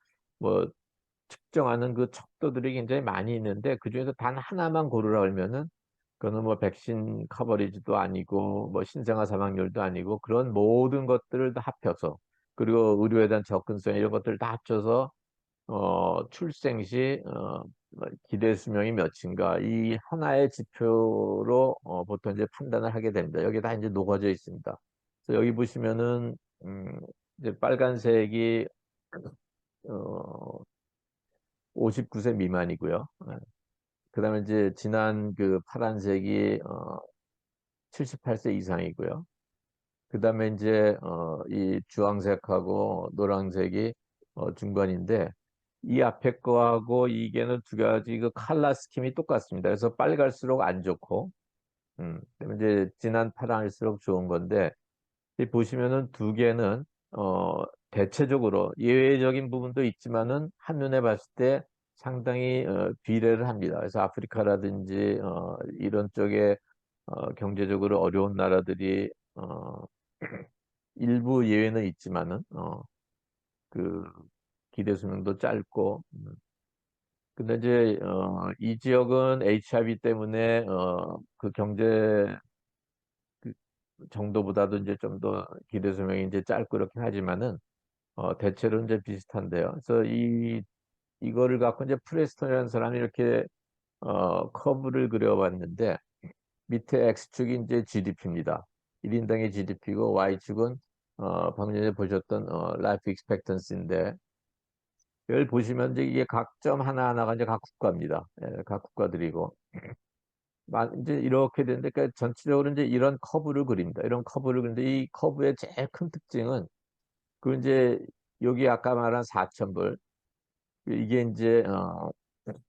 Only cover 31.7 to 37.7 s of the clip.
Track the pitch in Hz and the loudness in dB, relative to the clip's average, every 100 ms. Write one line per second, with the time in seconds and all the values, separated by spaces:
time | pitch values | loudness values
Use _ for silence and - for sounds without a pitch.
31.7 | - 113 104 - 107 117 110 90 90 87 | 0 0 0 -4 -2 -2 0 2 2 0
32.7 | 82 82 90 147 _ - 120 - _ _ | -2 -2 -2 -4 _ -14 -14 -16 _ _
33.7 | _ _ _ _ - 107 107 101 107 101 | _ _ _ _ -2 0 0 0 2 2
34.7 | - 107 110 110 107 104 95 98 92 - | 0 -2 0 2 0 -4 0 2 2 -2
35.7 | 127 113 107 101 98 95 104 101 104 - | -4 -2 -2 0 0 0 0 0 0 -4
36.7 | 85 82 78 - _ _ _ _ _ _ | -10 -10 -12 -16 _ _ _ _ _ _